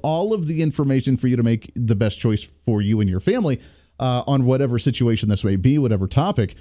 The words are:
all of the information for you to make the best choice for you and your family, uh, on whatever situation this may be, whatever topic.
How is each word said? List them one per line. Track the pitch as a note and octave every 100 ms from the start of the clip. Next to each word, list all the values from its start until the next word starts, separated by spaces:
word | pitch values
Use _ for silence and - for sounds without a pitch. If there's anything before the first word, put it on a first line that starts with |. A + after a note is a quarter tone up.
all | D3+ D#3+ G#3
of | G#3+ D#3
the | D#3+
information | D#3+ D3 C#3 C3 C#3 B2+
for | B2+
you | B2
to |
make | A#2 A#2 -
the | - A2+ G2+
best | A2 -
choice | A#2 G#2+
for | - _ - G#2+
you | G2+ A2
and | G2+
your | F#2
family, | - B3 E3+ C3 - - _ -
uh, | C3 B2 C3+
on | C#3
whatever | B2 C3 C3+ A#2+
situation | C#3 A#2+ A#2+ A2 G#2+
this | G2+
may | G2+ G2
be, | C3 D3+
whatever | B2+ G2+ F#2+
topic. | C#3 F3+ D#3+ G2 -